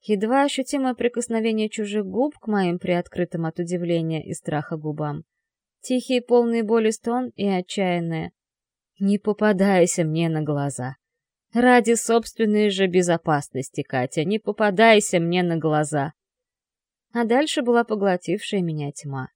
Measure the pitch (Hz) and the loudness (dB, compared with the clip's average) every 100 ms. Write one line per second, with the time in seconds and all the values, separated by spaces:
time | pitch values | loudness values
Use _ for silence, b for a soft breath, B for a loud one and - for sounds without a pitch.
0 | - 208 214 269 285 - 262 285 262 247 | -2 -2 0 2 0 -2 -4 -2 -2 -2
1 | 247 240 240 226 220 220 214 220 208 208 | -2 -2 -4 -2 -2 -2 -2 -4 -4 -4
2 | 196 190 285 - - 208 185 175 185 175 | -4 -2 -2 -4 -4 0 0 -2 -2 -2
3 | 180 - 175 170 160 160 175 180 170 170 | -2 -6 -4 -2 -6 -4 -6 -4 -2 -2
4 | 160 160 - - - 151 151 160 151 151 | -2 -4 -6 -10 -6 -6 -6 -8 -8 -6
5 | 151 147 - _ _ _ _ _ - 254 | -6 -8 -12 _ _ _ _ _ -4 -4
6 | - 247 240 240 233 233 214 226 220 220 | 0 -4 2 2 2 0 0 2 2 -2
7 | - 240 254 - 202 190 180 - 185 175 | -4 -4 -4 -4 -2 -2 -4 -4 -2 0
8 | 170 160 175 _ _ _ _ _ _ _ | -2 -4 -6 _ _ _ _ _ _ _
9 | 196 202 214 208 214 190 196 190 175 - | 0 0 0 0 2 4 4 4 4 2
10 | 160 156 170 156 151 143 143 139 131 135 | 0 0 0 0 -2 -2 -2 -4 -10 -10
11 | _ _ _ _ _ 226 247 247 220 233 | _ _ _ _ _ 2 6 6 4 0
12 | - 233 226 - 220 208 208 190 190 180 | 2 0 0 -2 0 2 2 2 2 2
13 | 175 165 - 147 - 131 131 - 143 135 | 2 0 2 -2 -2 -8 -8 -8 -4 -2
14 | 123 - 156 214 - 208 208 185 226 214 | -2 -2 -2 -2 -4 -2 0 4 6 6
15 | 208 180 165 180 175 165 156 151 151 151 | 4 0 2 0 0 0 0 0 0 -2
16 | 139 - _ _ _ _ _ _ _ _ | -4 -8 _ _ _ _ _ _ _ _
17 | _ 233 233 240 302 - 240 240 233 220 | _ -4 2 2 2 -2 2 2 2 0
18 | 196 180 - 190 - 208 175 156 143 - | 0 0 -2 -6 -2 -4 -2 -4 -6 -8
19 | 143 135 127 | -10 -10 -10